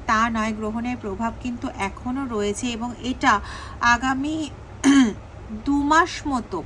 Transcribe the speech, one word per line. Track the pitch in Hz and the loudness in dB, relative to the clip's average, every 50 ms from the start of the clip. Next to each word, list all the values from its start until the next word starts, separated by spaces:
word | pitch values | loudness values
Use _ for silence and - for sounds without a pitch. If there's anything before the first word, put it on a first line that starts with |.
| - | 0
তা | - 220 220 226 240 | 2 2 4 4 2
নয়, | 226 226 214 220 214 | 2 0 0 -2 -2
গ্রহণের | 214 220 214 220 233 233 247 247 | -4 -4 -4 -4 -4 -4 -4 -4
প্রভাব | 247 - 202 190 185 226 233 233 - - | -4 -6 -6 -4 -2 -4 -4 -4 -4 -6
কিন্তু | 247 240 240 - 254 - | -6 -6 -4 -6 -8 -6
এখনও | - 196 196 - - - 247 254 269 277 | -4 -6 -6 -6 -6 -6 -4 -4 -4 -4
রয়েছে | 247 233 208 202 208 202 - 254 | -4 -2 -2 -2 -2 -2 -2 -4
এবং | 240 233 220 233 247 233 - - | -4 -4 -4 -6 -8 -8 -6 -6
এটা | 247 254 - 294 262 214 202 - - - - - - - - | -6 -4 2 4 4 4 4 0 -6 -12 -12 -12 -12 -6 0
আগামী | - 240 240 233 254 262 269 262 277 302 311 320 302 269 - - - - - - - | 4 4 4 4 2 0 0 0 0 -2 -2 -2 -4 -6 -8 -14 -16 -16 -8 2 6
<clears throat> | 269 277 277 254 214 180 - - - - - - - 214 214 - | 8 8 8 8 6 4 -4 -12 -16 -16 -16 -12 -10 -10 -6 -2
দু | 277 285 285 277 | 0 2 2 4
মাস | 285 311 320 359 339 - - - | 4 6 6 4 4 0 -6 -4
মতো | 302 269 240 214 - 196 165 139 | -2 -2 -2 -4 -4 -8 -8 -8